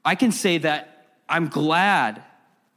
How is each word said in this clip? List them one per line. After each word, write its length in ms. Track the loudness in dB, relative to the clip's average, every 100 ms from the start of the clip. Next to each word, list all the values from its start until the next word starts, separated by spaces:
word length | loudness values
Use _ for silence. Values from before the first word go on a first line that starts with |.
I 100 | -4
can 160 | 0 0
say 280 | 0 0 0
that 500 | 0 -4 -6 -20 _ _ -4
I'm 200 | -2 -2
glad 760 | -2 0 2 2 2 0 -4 -18 _ _ _ _